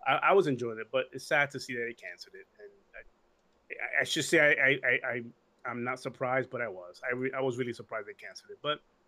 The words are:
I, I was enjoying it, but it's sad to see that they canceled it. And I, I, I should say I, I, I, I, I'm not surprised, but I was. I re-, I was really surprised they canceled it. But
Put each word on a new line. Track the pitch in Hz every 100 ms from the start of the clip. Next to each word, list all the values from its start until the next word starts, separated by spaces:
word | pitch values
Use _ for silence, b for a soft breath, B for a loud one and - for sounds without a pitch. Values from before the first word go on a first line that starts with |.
| 127
I, | 147
I | 151
was | 190 151
enjoying | 120 120 110
it, | 113
but | 131 127
it's | 131 -
sad | 151 143
to | 135
see | - 123
that | 120
they |
canceled | 117 92 87 - 95
it. | 95 -
And | 104 _ _ -
I, | - _ _ _ _ _ - - 123 -
I, |
I |
should | 131 160 143
say | 165
I, | 147
I, | 147 135 139
I, | 127 131 131 123
I, | 117 - _ _ 127
I'm | 120 120
not | 127
surprised, | 131 - 127 131 123
but | 123
I | 117
was. | 90 90 - 131
I | 123
re-, | 131 135
I |
was | 135 120
really | 120
surprised | 117 107 113 104
they |
canceled | 101 101 92 -
it. | 101
But | 143 151 _ _